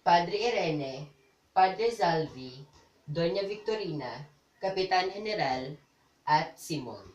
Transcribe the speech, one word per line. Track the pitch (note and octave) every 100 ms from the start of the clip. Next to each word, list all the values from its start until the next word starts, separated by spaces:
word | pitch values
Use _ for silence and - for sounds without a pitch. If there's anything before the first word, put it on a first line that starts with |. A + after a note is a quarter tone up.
Padre | - F3 F3 G#3 A#3
Irene, | G#3+ E3+ D3+ C3+ C3+ D3+ _ _ _ _
Padre | - F#3 F#3+ A#3
Salvi, | A#3 F3 E3 D3 C3 B2+ B2+ D3 - _ _
Doña | - D3+ E3+ G3
Victorina, | G3 G#3 - G#3+ F#3 D3 - - - _ _ _
Kapitan | F#3+ F#3 F#3+ F#3 F#3+
General, | G3+ G#3+ F3+ C#3 B2+ C3+ D3+ _ _ _ _
at | - D3+ D#3+ -
Simon. | - D3+ B2 G#2 F#2